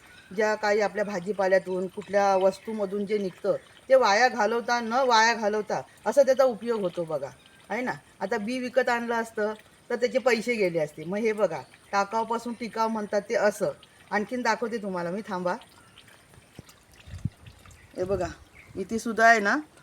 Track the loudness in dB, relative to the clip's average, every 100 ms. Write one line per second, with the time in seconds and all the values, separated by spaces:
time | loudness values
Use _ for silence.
0 | -20 -20 -8 -2 0 0 0 2 0 -2
1 | -4 -4 -4 0 4 4 2 -4 -6 -8
2 | -2 2 4 4 2 0 -6 -6 -4 -4
3 | -4 -2 -4 -4 -2 -2 -6 -18 2 4
4 | 6 4 4 2 0 0 -2 -2 0 0
5 | 4 6 6 2 0 -2 -2 -6 -8 -6
6 | 2 4 6 4 2 0 -4 -2 -2 -4
7 | -6 -6 -8 -14 -20 -20 -8 -6 -4 -6
8 | -12 -10 -4 -4 -4 -6 -2 0 0 -2
9 | -2 -4 -4 -4 -4 -4 -14 _ -8 -4
10 | -2 0 2 0 0 0 0 0 -4 -6
11 | -6 -2 -2 0 0 -2 -12 -20 _ -2
12 | 0 -2 -2 -4 -6 -10 -8 -4 -2 -2
13 | -2 -4 -2 0 0 0 -4 -4 -14 _
14 | -4 -4 -2 -2 -2 -2 -4 -6 -6 -4
15 | -4 -6 -6 -4 -4 -4 -8 -20 -20 -20
16 | -20 -20 _ -20 _ -20 -20 _ _ -20
17 | -20 -10 -10 -10 -20 -20 -20 -20 -16 -8
18 | -4 -2 -4 -8 -20 -20 -14 -12 -6 -6
19 | -4 4 6 6 4 -2 -4 -18